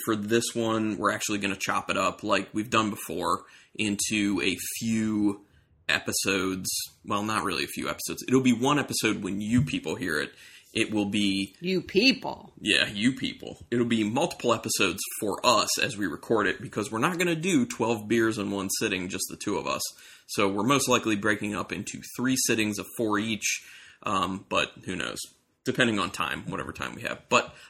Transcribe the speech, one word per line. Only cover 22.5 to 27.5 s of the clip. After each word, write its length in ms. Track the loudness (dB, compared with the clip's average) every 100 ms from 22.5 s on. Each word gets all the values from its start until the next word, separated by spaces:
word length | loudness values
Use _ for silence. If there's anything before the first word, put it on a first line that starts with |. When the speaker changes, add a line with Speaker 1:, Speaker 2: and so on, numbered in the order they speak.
| 2 2 -2
Speaker 1:
of 80 | -6 -2
four 220 | 0 0
each, 420 | 0 -2 -2 -4 -6 -20 -20 -10
um, 420 | -2 0 0 -2 -2
but 220 | 0 0 -4 -8
who 100 | -4
knows? 240 | -4 -6 -10 -14 _ _ -2
Depending 340 | 2 2 2
on 120 | 0
time, 320 | -2 -2 -2 -4
whatever 240 | -6 -6
time 240 | -6 -8 -6
we 60 |
have. 220 | -6 -8 2
But 260 | 4 4